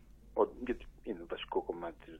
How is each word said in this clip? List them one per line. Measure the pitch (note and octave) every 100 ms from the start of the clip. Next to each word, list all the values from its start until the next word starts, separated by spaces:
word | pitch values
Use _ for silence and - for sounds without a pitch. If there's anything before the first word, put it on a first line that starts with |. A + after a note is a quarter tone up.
| - - -
ο-, | - G#2 -
γιατί | - - - -
είναι | B2 F2 E2+
βασικό | - - -
κομμάτι | - E2+ E2+ -
της | -